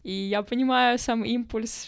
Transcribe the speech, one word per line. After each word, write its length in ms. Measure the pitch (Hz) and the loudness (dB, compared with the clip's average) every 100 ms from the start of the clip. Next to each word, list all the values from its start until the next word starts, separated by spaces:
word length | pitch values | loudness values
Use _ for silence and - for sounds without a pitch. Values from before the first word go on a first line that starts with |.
И 80 | 190 | -8
я 300 | 190 196 202 | -6 -2 -2
понимаю 540 | 208 247 262 254 247 240 | -2 0 2 4 4 2
сам 260 | - 226 | 0 -2
импульс, 600 | 220 240 233 220 226 - | 0 -2 -2 -4 -4 -8